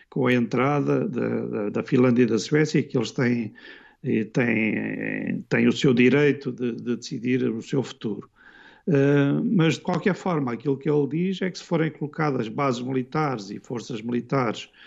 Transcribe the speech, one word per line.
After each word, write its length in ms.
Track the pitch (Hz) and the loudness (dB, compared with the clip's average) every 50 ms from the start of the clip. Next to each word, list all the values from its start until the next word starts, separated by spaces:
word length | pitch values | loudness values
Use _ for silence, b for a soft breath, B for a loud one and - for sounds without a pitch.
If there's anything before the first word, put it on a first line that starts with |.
| B _ | B _
com 160 | - - 127 | -4 0 2
a 80 | 123 123 | 4 4
entrada 760 | 120 120 104 - 120 127 143 147 143 139 143 143 131 - - | 4 2 2 0 0 2 2 2 0 0 0 0 0 0 -2
da, 380 | 127 120 117 113 117 113 120 | -2 -2 -2 -2 -2 -4 -4
da, 240 | 120 117 113 101 104 | -4 -4 -4 -4 -4
da 120 | 110 117 | -4 -4
Finlândia 420 | 110 - 131 123 127 127 120 120 127 | -2 2 4 4 6 6 6 4 4
e 20 | |
da 120 | 110 113 104 | 4 2 0
Suécia, 440 | - - 147 151 156 151 - 151 | 0 0 2 2 2 2 2 0
que 140 | 127 - - | 0 0 -2
eles 140 | 131 110 104 | -2 -2 -2
têm, 440 | - - 127 120 120 120 113 - B B B B B B B B B B - | -2 0 0 0 0 0 -2 -6 B B B B B B B B B B -4
eh, 200 | 135 117 110 107 | -2 -2 -2 -2
têm, 1200 | 110 - 147 120 120 113 110 110 107 110 110 107 107 104 - - - - 104 - - - - - - | 0 0 0 2 2 2 2 0 0 0 -2 -4 -4 -6 -6 -6 -6 -6 -4 -4 -4 -4 -6 -4 -2
têm 180 | - 117 117 | 0 2 4
o 60 | 120 | 2
seu 220 | 117 - - 143 120 | 2 4 2 4 6
direito 580 | 120 123 127 131 143 147 143 131 - - 131 | 6 6 6 6 6 4 4 2 0 -4 -8
de, 200 | 120 - 123 120 | -6 -4 -6 -6
de 240 | 117 113 110 120 120 | -6 -6 -6 -6 -6
decidir 460 | 107 - - 139 117 110 127 127 127 127 120 | -6 -6 -10 -10 -6 -2 -2 0 0 0 -2
o 120 | 110 113 | -4 -4
seu 200 | - - - 135 | -6 -4 -2 -2
futuro. 460 | 113 - - - - 110 98 - - - B B B B B B B B B B B | -2 -4 -8 -8 -8 -6 -6 -8 -10 -16 B B B B B B B B B B B
Eh, 540 | 208 151 139 139 139 143 143 143 143 143 151 | 0 2 4 4 4 4 4 4 2 2 0
mas, 320 | - - - 170 160 160 143 | 0 2 2 4 4 2 2
de 60 | - | 0
qualquer 340 | - - 175 156 - 208 175 | -2 -4 -4 0 0 0 -2
forma, 380 | - - 196 170 147 139 120 | -2 -2 -2 -2 -2 -2 -4
aquilo 240 | 117 - - 147 135 | -4 -4 -2 -2 -2
que 140 | 131 - 156 | -2 0 0
ele 180 | 147 147 143 123 | 2 2 2 0
diz 320 | 143 165 180 190 190 - | 0 -2 -2 -2 -2 -2
é 100 | 196 185 | -4 -6
que 60 | - | -6
se 80 | - - | -8 -6
forem 260 | - 175 156 160 156 | -2 0 0 0 -2
colocadas 580 | 156 - 156 147 - - 156 151 131 127 110 110 | -4 -6 -8 -8 -4 -2 -2 0 0 -2 -4 -4
bases 340 | - 143 143 135 120 120 | -4 -2 -2 0 -2 -2
militares 680 | 123 131 135 131 127 - - 156 156 143 127 110 98 95 | -4 -4 -2 -4 -4 -2 -2 -2 -2 -2 -2 -4 -8 -10
e 80 | 104 - | -12 -12
forças 440 | - - 127 113 - - 127 107 | -10 -10 -10 -8 -8 -8 -8 -8
militares, 640 | 110 120 120 120 117 - 143 135 123 110 98 - - B B B B | -6 -4 -4 -4 -2 0 0 0 2 0 -2 -4 -8 B B B B